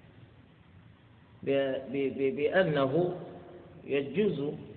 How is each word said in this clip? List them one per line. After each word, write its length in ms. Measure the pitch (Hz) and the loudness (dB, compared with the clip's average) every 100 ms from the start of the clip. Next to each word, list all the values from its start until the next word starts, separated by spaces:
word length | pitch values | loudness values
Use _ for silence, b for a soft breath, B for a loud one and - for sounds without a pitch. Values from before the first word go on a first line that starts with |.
| - - - - - - - - - - - - - - | -20 -20 -20 -20 -20 -20 -20 -20 -20 -20 -20 -20 -20 -8
ب-، 320 | - 139 135 131 - | 0 2 2 -2 -4
ب-، 220 | 139 135 135 | -2 -2 2
ب-، 180 | 135 131 | 0 2
بأنه 800 | 147 185 170 147 135 156 180 - - - - - - - | 2 4 4 4 2 4 2 -2 -10 -14 -16 -18 -18 -16
يجوز 720 | - 139 135 147 214 156 147 160 - | -2 0 0 2 2 2 -2 -6 -12